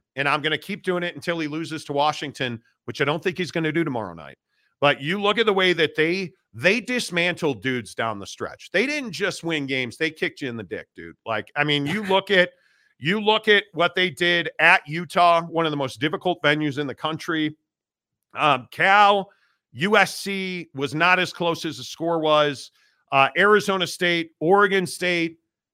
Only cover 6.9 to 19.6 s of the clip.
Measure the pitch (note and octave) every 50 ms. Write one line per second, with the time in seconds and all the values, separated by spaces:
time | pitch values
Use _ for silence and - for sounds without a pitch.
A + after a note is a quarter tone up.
6.9 | B3 A#3+ - - F3 E3+ E3+ F3+ E3+ - F3 D3+ C3+ G2+ F#2 C3+ B2+ B2 G#2+ -
7.9 | - - A#2 A2+ G#2+ G2+ F#2 - - - A2+ D#2 - - - - - F3+ A#3 C#4
8.9 | D4+ D4+ C4+ A3+ D#3+ C#3 G3+ F#3 D#3+ - - E3 E3 D3+ C#3 C3+ C3+ C3 B2+ A#2
9.9 | A2 - D#3 C3 - - - D#3+ - - D3 B2+ A#2 A2+ G2+ E2+ A2 F2 D2 _
10.9 | _ - E2+ E2+ - _ - A2 A2 G#2+ G#2 _ - D3 D3 D3+ D3 D3 C#3+ D3
11.9 | F3 G#3+ G#3+ F#3+ F#3+ G3 F#3+ - G3+ F#3 F3+ F3+ - _ _ _ _ _ _ _
12.9 | _ - A#2 D#3 G3 A3 G#3 G#3 G#3+ G#3+ G#3+ G#3+ G#3 G3+ G3 - - C#3+ E3+ F3
13.9 | F3 F#3 F#3 F#3 C#3+ - F3 F3 F3 E3+ D#3+ D3+ - - D#3 E3+ F#3 F#3+ - C#3+
14.9 | D3+ E3+ F3 D3 - F3+ F3 F3 E3+ E3+ E3+ E3 E3 E3 E3 D#3 D3+ C#3+ C#3 B2
15.9 | - G#2+ C3+ D#3 D3+ F3+ - F#3 F3 - - D3 D3+ D3+ D3+ D3 B2+ C#3+ D3 C3+
16.9 | A#2 - - D#3 D#3+ D3 - - E3 D#3 D#3 D3+ D3+ _ _ _ _ _ _ _
17.9 | _ _ _ _ _ _ _ _ - A2+ D3 D3+ C#3 B2+ A#2+ - - - E3 F#3+
18.9 | G3 G#3 G#3 G3+ G#3 G3+ F#3 - _ _ _ _ _ _